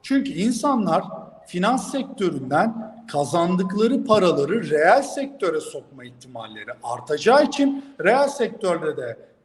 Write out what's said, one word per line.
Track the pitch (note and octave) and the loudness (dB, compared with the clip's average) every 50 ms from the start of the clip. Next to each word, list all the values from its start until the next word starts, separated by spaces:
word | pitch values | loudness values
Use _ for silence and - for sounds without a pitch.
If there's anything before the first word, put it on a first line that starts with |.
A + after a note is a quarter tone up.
Çünkü | _ - C4+ C#4 - - | _ 0 0 0 0 -2
insanlar | D3+ D#3+ G3+ A#3+ B3 - - D4 C4+ A#3 G3+ E3+ D#3+ F#3 F#3+ - - - - - - - - | -4 -2 -2 0 -2 0 0 0 0 2 0 0 0 0 -2 -4 -14 -16 -16 -18 -20 -20 -20
finans | - - F3+ F#3 A3 B3+ B3+ - - | -8 -4 0 0 2 0 0 -2 -4
sektöründen | - C4+ A#3+ - - - G3 F3 D3+ C3+ B2+ B2+ C#3 D#3+ G3+ A#3 A3+ - - - - - - - | -6 -6 -6 -6 -6 -2 -2 -2 -2 -4 -6 -2 0 2 2 0 -2 -6 -12 -14 -16 -20 -16 -6
kazandıkları | - C#3+ C#3+ C#3 E3+ E3+ E3+ F3 F3+ F3+ F#3+ F#3 G3 G#3 A3 B3 C#4 B3+ - | -4 -4 -2 0 0 0 2 2 2 0 0 -2 0 0 2 2 2 0 2
paraları | - G#3+ G#3 F#3 F3 D3+ C#3+ C#3+ C#3+ G3+ A#3 F3 D3 | 2 4 4 4 4 2 2 0 0 -2 -4 -2 0
reel | D3+ D3+ D#3 F3 A3 C#4 | 2 4 6 6 6 6
sektöre | C#4 - - C#4+ C4+ - - - G3+ F3 D#3+ D3+ | 4 -2 -6 -8 -8 -8 -6 -4 -4 -2 -2 -4
sokma | D3 - - C#3+ A#2+ - C#3 C3 B2 | -6 -8 -14 -14 -16 -16 -20 -20 -20
ihtimalleri | A#2+ A#2+ A#2+ B2 B2+ B2+ A#2 A2 G#2+ A2 G#2+ G#2 A#2 A#2+ - | -20 -20 -20 -20 -18 -16 -16 -16 -14 -14 -16 -14 -14 -14 -10
artacağı | - A#2 A#2+ - - - D3+ D3 D#3 G#3 B3 D4 D4 | -6 -6 -6 -6 -2 -4 -4 2 6 6 8 8 6
için | - - - C#4 C#4 - - - - - - D#3+ | 4 2 0 0 0 0 -2 -10 -14 -12 -2 2
reel | F#3 A#3+ C4+ C#4+ - | 2 4 4 2 0
sektörde | - - A3+ F#3 - - - F#3 E3+ D#3+ D#3 D#3 D3 | 0 -2 -4 -4 -2 -4 -2 -2 -2 0 -2 -4 -4
de | C#3 B2+ A#2 A2 - - _ _ _ _ | -6 -8 -10 -10 -14 -18 _ _ _ _